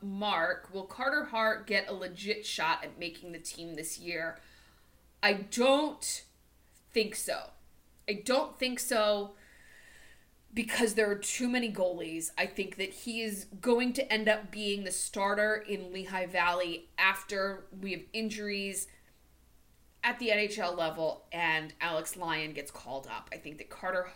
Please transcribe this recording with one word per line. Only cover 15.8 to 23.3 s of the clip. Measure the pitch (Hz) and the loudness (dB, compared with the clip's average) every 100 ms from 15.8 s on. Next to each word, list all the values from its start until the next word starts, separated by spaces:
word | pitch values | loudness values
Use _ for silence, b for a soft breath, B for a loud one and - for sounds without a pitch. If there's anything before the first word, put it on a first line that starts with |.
| 180 | -4
Lehigh | 190 185 190 180 | -8 -4 -4 0
Valley | 180 175 175 175 170 - - | 2 4 4 0 -4 -6 4
after | 190 190 - 202 196 190 - 190 | 4 4 -2 -2 -2 -4 -12 -10
we | 196 | -6
have | 170 - | -6 -6
injuries | 220 220 214 208 202 196 190 - B B B _ _ _ - _ _ - - | -4 -4 -4 -4 -4 -4 -4 -8 B B B _ _ _ -20 _ _ -20 -4
at | 240 240 | -2 0
the | 233 | 2
N | 208 | 4
H | 208 214 | 2 0
L | 180 | -2
level | 180 160 160 156 - - | 0 0 2 -2 -2 -8
and | 170 170 160 156 - | -2 2 2 -2 -4
Alex | 170 160 160 185 | -2 -2 -2 -6
Lyon | 170 156 156 | -2 -2 -2
gets | 143 139 | -6 -10
called | - - 135 127 | -12 -8 -8 -8
up. | 110 - | -10 -10